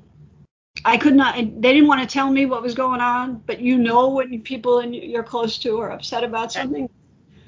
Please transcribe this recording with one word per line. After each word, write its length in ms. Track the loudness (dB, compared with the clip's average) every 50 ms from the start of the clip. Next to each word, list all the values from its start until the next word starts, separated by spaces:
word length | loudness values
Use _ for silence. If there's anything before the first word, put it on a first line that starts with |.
| -20 _ _ -20 -20 -20 _ -20 -20 _ _ _ _ _ -10 -4 0
I 120 | 0 2
could 180 | 4 4 4 6
not, 220 | 6 4 4 0
and 260 | -2 -4 -6 -2 0
they 100 | 2 4
didn't 160 | 6 6 6 6
wanna 180 | 4 2 0
tell 240 | -2 -2 -2 0 2
me 160 | 2 2 2
what 160 | 0 -2 -4
was 120 | -4 -6 -4
going 260 | -2 -2 -2 -2 0
on, 420 | 0 0 -2 -2 -4 -6 -8 -10 -10
but 140 | -10 -8 -4
you 160 | 0 2 2 2
know 300 | 2 4 4 4 4 4
when 300 | 2 0 -2 -4 -6 -12
people 360 | -10 -10 -10 -4 0 2 2 2
in, 140 | 0 -2 -8
you're 280 | -10 -8 -6 -6 -6
close 360 | -6 -4 -4 -4 -4 -4 -4 -4
to 200 | -4 -4 -2 -2
are 100 | -4 -6
upset 340 | -8 -10 -10 -8 -6 -4 -4
about 280 | -4 -4 -6 -6 -6
something, 360 | -6 -6 -6 -4 -4 -6 -6 -8 _ _ _ _ _ _ _ _ _ -20 -20